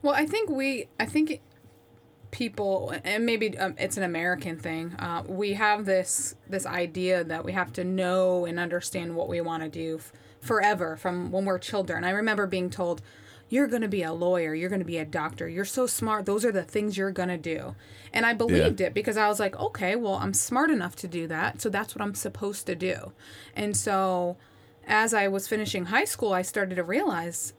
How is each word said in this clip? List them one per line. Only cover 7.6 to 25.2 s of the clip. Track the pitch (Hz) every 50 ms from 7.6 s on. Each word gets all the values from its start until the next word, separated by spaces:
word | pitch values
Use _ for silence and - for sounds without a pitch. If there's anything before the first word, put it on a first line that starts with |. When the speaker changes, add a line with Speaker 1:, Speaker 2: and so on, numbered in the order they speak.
| 180 - -
Speaker 1:
to | - 180
know | 180 185 185 185 180 180 190 185 185 180 180 175
and | 170 170 175
understand | 175 170 170 175 170 - - 180 170 170 170
what | 165 180 -
we | 175 170
wanna | 170 165 165 160 160 156
do | 156 165 165 160 160
f-, | 160 - - - - - - - -
forever | - - 233 208 196 208 214 180 175 160 160
from | 156 - 185 175 180 175 -
when | 180 190 196
we're | 196 185 180
children. | - - - 202 185 180 170 170 175
I | 180
remember | 190 202 214 226 214 202 202
being | 190 185 185 180 180
told, | - - 180 175 170 156 - - - - - - - - - -
"You're | 226 262 285
gonna | 240 226 240 226
be | 208 190 196
a | 170 160 165
lawyer, | 165 175 180 185 175 165 156 156
you're | 160 170 185
gonna | 208 196
be | 175 160 170
a | 165 160
doctor, | 151 151 165 151 160 - - 170
you're | 165 165 180 196
so | 196 - 262 254
smart, | 240 - - 226 226 214 214 196
those | 202 202 214
are | 214 240
the | 208 190
things | - - - 214 208 214 190
you're | 190 190 196
gonna | 190 185 180 180 180
do." | 170 156 170 160 - - - - - - - - - - - -
And | 226 233
I | -
believed | 233 208 233 202 185 170 78 - - 190
Speaker 2:
Yeah. | 185
Speaker 1:
it | 175 -
because | 202 208 - 214 214
I | 214 208
was | 208 208
like, | 214 190 196 -
"Okay, | - 440 - - 202 180 202
well, | 240 240 208 190
I'm | - - 196
smart | 190 - - - 247 254 294 320
enough | 311 226 175 180 -
to | - - 180
do | 165 175 165
that, | 160 247 156 185 - - -
so | - 226
that's | 190 196 220 - -
what | -
I'm | 214 208 202
supposed | 202 - 202 196 - - 202 208 202 -
to | - 170
do." | 160 180 185 175 - - - - _ - - - - - - -
And | - 208 104 202
so | 101 - 220 196 190 190 190 185 180 180 175 180 - - - - - - - _ _ -
as | - 214 214 220 226
I | 226 214